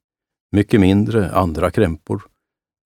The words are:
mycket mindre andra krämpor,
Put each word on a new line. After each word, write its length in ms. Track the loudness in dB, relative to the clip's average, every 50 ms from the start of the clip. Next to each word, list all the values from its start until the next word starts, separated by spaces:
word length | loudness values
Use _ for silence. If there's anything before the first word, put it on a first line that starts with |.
| _ _ _ _ _ _ _ _ _ _ -2
mycket 280 | -2 0 2 2 2
mindre 500 | 4 4 2 2 0 0 -2 -2 -2 -2
andra 400 | -2 -2 -2 -2 -2 -4 -4 -4
krämpor, 520 | -2 0 -2 -2 -2 -6 _ -10 -10 -10 -10 _ _ _ _ _ _ _ _ _ _ _ _